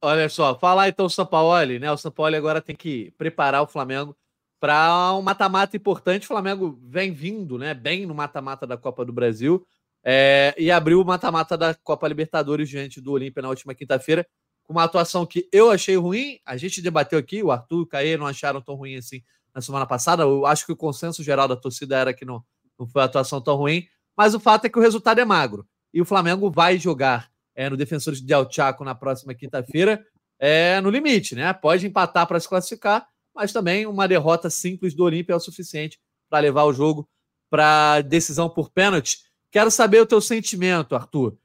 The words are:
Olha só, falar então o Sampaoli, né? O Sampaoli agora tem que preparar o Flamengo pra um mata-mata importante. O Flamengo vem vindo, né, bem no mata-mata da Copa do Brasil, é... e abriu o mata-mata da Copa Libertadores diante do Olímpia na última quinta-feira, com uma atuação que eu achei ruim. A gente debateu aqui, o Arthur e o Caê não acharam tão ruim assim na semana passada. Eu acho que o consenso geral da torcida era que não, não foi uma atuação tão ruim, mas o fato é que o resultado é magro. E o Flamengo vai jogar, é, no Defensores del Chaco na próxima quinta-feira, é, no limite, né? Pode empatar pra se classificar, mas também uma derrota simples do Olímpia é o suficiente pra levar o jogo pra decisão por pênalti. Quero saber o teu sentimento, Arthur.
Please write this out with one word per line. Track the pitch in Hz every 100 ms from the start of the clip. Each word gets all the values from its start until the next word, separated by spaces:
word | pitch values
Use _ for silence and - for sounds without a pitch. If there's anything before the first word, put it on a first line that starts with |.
Olha | 151 156 156
só, | - 147 120
falar | 180 185 196
então | - 190
o |
Sampaoli, | - 185 165 160 175 147 123
né? | 147
O | 147
Sampaoli | 160 - 156 156
agora | 151 156
tem | - 156
que | 170 131 92 _
preparar | 160 160 143 139
o | 147
Flamengo | 156 131 135 147 143 _ _ _ _
pra | 147 147 160 175 180
um | 190
mata-mata | 196 196 196 190 196 214
importante. | 202 180 - 190
O | 208
Flamengo | 226 190 196 185 131
vem | 123 143 190
vindo, | 156 160 214 180 123
né, | 143 139
bem | 123 180 196
no | 151
mata-mata | 147 147 135 135 127
da | 120
Copa | 131 123 123
do |
Brasil, | 120 120 110 131 180 _ _ _ _
é... | 127 131 135 139 139 143
e | 165
abriu | 175 160 175
o | 180
mata-mata | 180 175 165 156 165
da | 165 160
Copa | - 151 160
Libertadores | 151 160 160 143 151 151
diante | 139 139 123
do | 131
Olímpia | 143 135 131
na | 131
última | 131 139 131
quinta-feira, | 143 135 - 165 170 _ _ _
com | _
uma | 160
atuação | 165 180 170 185
que | 165 175 180
eu | 196 226
achei | 202 - 185
ruim. | 175 202 285 262
A | - 127
gente | 170 180
debateu | 175 160 143 160
aqui, | 127 202
o | 196
Arthur | 123 120 170
e |
o | 165
Caê | 143 147 160
não | 147
acharam | 135 143 139
tão | 127
ruim | 139 135 131
assim | 120 131 _ _ _
na | -
semana | 123 139 135
passada. | 123 - 170
Eu | 147 139 139
acho | 151 -
que |
o | 165
consenso | 160 135 165 165
geral | 147 139 139
da | 123
torcida | 131 120 135 131
era | 131
que | 127 127
não, | 120 - _ _ _
não | 120
foi | 143
uma | 131
atuação | 139 131 139
tão | 127 143
ruim, | 143 165 175 _ _ -
mas | 214
o | 214
fato | - 220 220
é |
que | 240
o |
resultado | 226 220 226 220
é | 247
magro. | 185 135 104 - _ _
E | 165
o | 175
Flamengo | 196 170 185 196
vai | 165 170 185
jogar, | 170 147 135 120 117 _ _
é, | - 135
no | 135
Defensores | 143 156 147 135
del | 131 147 131
Chaco | - 139 131 135
na | 127
próxima | 135 127 135
quinta-feira, | 120 135 135 120 156 190 214 - _ _ _
é, | 139 156 170 190
no | 190
limite, | 226 302 233 - 120
né? | 160
Pode | 190 151 180 196
empatar | 202 175 - 170
pra | 175
se | -
classificar, | 185 175 226 208 214 - _ _ -
mas | 208
também | 226 185 185 214
uma | 202 190
derrota | 180 151 165 165
simples | - 180 185 185
do | 147
Olímpia | 180 160 175
é | 170
o |
suficiente | 170 165 175 156 156 - _ _ _
pra | 151
levar | 147 139
o | 151
jogo | 131 151 147 151 _ _ _ _
pra | 151 151 151 151 147
decisão | 143 165 160 143 170
por | - 151
pênalti. | - 196 185 - - _ _ _
Quero | 202 220
saber | 220 226 214
o | 226
teu | 220
sentimento, | 202 226 214 190 180 180 151 127
Arthur. | 120 156 123 104